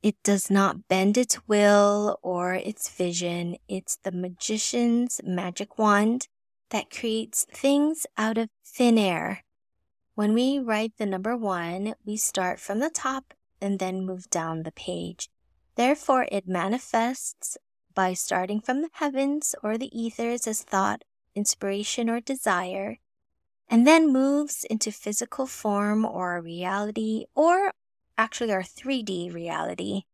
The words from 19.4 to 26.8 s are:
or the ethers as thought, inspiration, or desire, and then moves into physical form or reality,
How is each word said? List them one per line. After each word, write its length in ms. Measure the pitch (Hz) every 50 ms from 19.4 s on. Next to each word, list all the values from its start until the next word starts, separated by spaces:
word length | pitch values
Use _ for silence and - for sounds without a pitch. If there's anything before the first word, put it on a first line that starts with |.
| - - - -
or 140 | - 214 220
the 140 | 226 262 - - 226
ethers 460 | 226 226 220 - 233 233 240 240 -
as 160 | 226 214 -
thought, 400 | - - - 190 196 202 - 226 _ _ _ _ _ _ _
inspiration, 720 | 208 208 - - _ - 196 196 202 208 - - - 233 226
or 120 | 226 240
desire, 800 | 226 - 269 262 - 226 190 180 185 180 - 196 196 208 233 _ _ _ _ _ _ _ _ _ _ _ _ _ _ _
and 180 | 226 226 240
then 260 | 285 320 330 320 302
moves 520 | 262 262 262 277 285 285 294 285 - - -
into 260 | - 220 220 - 220
physical 560 | 208 - - 208 208 - 240 - - - 262
form 580 | 262 - - - 214 202 202 208 208 208 214 220
or 360 | - - 175 180 180 175 175
reality, 840 | 165 165 170 170 180 180 190 202